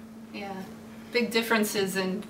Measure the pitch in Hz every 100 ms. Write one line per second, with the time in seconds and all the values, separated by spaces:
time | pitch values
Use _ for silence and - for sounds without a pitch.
0 | - - - 208 196 190 - - - -
1 | - 240 226 226 233 226 208 214 190 190
2 | 185 208